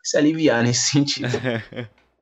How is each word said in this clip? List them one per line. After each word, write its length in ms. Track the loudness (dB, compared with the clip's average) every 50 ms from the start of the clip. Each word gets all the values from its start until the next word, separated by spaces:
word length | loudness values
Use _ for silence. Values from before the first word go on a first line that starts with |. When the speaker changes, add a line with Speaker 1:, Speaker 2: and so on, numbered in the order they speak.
| -6
Speaker 1:
se 140 | -2 0
aliviar 460 | 2 2 2 2 2 2 2 2 2 2
nesse 280 | 2 0 0 0 0
sentido. 360 | 2 2 2 0 -2 -4 -4
Speaker 2:
<laughs> 760 | -4 -4 -4 -2 -2 -4 -4 -6 -10 -14 -14 -14 -14 _ _ _ _ _ _